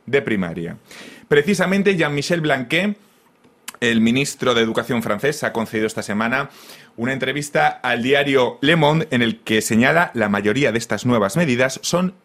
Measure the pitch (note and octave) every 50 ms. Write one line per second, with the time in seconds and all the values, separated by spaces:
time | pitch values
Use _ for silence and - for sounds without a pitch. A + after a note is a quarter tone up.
0 | _ - A#2+ C#3 - - A2 G2+ F#2 E2+ E2 E2+ E2 E2+ E2+ - _ _ - -
1 | - - - - - _ D3+ D3 D3 F3 G3+ - F#3 F3 F#3+ G3 G3 G3+ G3 E3
2 | D#3+ D3 D3 C#3+ C#3 - F3 E3+ D#3 D3+ C#3 C3 B2+ B2+ D#3 E3 F#3+ G#3 G#3 -
3 | _ _ _ _ _ _ _ _ _ _ _ _ _ - - - A#2+ A#2 A#2 A2+
4 | A2 A#2 A#2+ C3+ C#3+ C#3+ - - B2+ B2+ A#2+ A#2 A2+ A2 A2 A#2 A2+ - C3+ A#2
5 | A2+ A#2 G#2 G2 - C#3 D3+ - B2+ A2+ - A#2 A2 - - A2 A2 G#2+ - A2+
6 | G#2 - G2+ G#2 A2 A#2 B2+ C3+ C#3 C3+ - - - - - - - - _ -
7 | A#2 B2+ C3+ B2+ B2+ C3+ C3+ D3 C#3+ - - D#3+ D3 D3+ - - - B2 A#2+ A#2+
8 | A#2 B2+ C#3 C#3+ C#3+ C#3+ C#3 C3+ B2 A#2 - - - C#3+ E3+ E3+ D3 D3 D#3 D#3+
9 | D#3 - C3 A#2+ A#2+ A2+ A2 - - - A2 A2 G#2 - A2+ A2 A#2+ C#3 D#3 E3
10 | F3 - - A#2+ G#2+ G#2 G2+ G2+ G2+ G#2 G#2+ C3+ D3 B2 G#2+ A#2 A2+ - A2+ G#2
11 | - B2 B2 A2+ G2+ G2 - E3 F3 D3 A#2+ A#2+ B2+ C3 - - - - - F3
12 | F#3 F3+ - - _